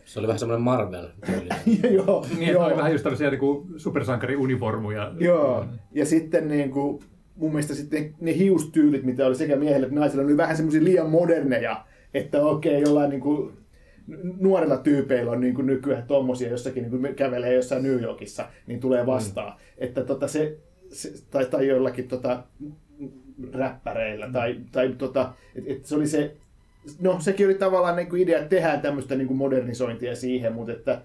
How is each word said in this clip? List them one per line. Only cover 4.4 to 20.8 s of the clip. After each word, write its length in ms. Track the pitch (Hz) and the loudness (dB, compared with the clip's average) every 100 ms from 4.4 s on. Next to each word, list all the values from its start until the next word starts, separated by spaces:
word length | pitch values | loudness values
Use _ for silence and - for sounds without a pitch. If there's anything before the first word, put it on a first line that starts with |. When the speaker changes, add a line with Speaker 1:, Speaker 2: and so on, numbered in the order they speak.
| 131 123 110 113 107 107 107 165 | 0 0 -2 -2 -4 -6 -6 0
Speaker 2:
Joo, 440 | 175 175 143 120 | 2 4 2 0
Speaker 3:
Mm. 40 | - - - | -4 -10 -8
Speaker 2:
ja 140 | 147 151 | -4 2
sitten, 420 | 160 160 175 156 | 2 2 0 2
niinku, 540 | 147 139 135 143 - - - _ - | 0 0 0 -2 -4 -10 -20 _ -6
mun 140 | 156 | -2
mielestä 240 | 151 147 | -2 -4
sitten 400 | 139 147 151 151 - | -6 -4 -4 -4 -6
ne 160 | 165 151 | -2 2
hiustyylit, 640 | 196 175 156 160 147 139 | 4 4 2 4 4 4
mitä 220 | 127 127 135 | 0 2 2
oli 80 | |
sekä 220 | 123 151 139 | 2 2 2
miehellä 300 | 151 139 127 | 2 2 2
että 140 | 147 | 0
naisella, 240 | 147 139 | 0 2
oli 120 | 139 147 | 2 4
vähän 200 | 165 156 | 2 0
semmosia 280 | 160 151 | 0 4
liian 260 | 160 180 160 | 4 4 4
moderneja, 760 | 160 175 165 139 120 113 113 - - - | 2 4 2 2 0 0 -4 -10 -20 -8
että 280 | - - 147 | -6 -2 2
okei, 400 | 151 151 160 143 | 2 2 2 2
jollain, 280 | 147 147 143 | 4 4 2
niinku, 420 | 139 135 147 113 - - - - - - 151 170 180 | 0 0 0 -2 -10 -20 -20 -20 -20 -18 -10 -10 0
nuorilla 360 | 190 185 156 131 | 2 4 2 2
tyypeillä 560 | 151 143 127 127 120 | 2 2 2 0 0
on, 80 | 120 | 0
niinku, 220 | 127 123 | 0 0
nykyään 440 | 131 135 143 123 - | 0 0 0 -4 0
tommosia 440 | 143 127 123 123 | 0 2 -2 -4
jossakin, 320 | 120 135 127 | -4 -6 -6
niinku, 160 | 117 127 | -4 -4
me-, 140 | 139 | -4
kävelee 400 | - 131 123 123 | -2 -2 -2 2
jossain 280 | 127 123 131 | 2 2 0
New 200 | 135 127 | 0 0
Yorkissa, 460 | 113 107 107 - 120 - - | -2 -8 -12 -12 -12 -14 -12
niin 140 | 117 | -6
tulee 260 | 127 123 120 | 0 2 2
vastaan. 460 | 127 107 98 104 | 0 -2 -6 -10
Speaker 1:
Mm. 60 | - - - | -12 -20 -10
Speaker 2:
Että, 260 | 131 139 | -6 -4
tota, 240 | 127 139 190 | -4 -2 -2
se, 300 | 156 151 151 - _ | -2 -2 -4 -16 _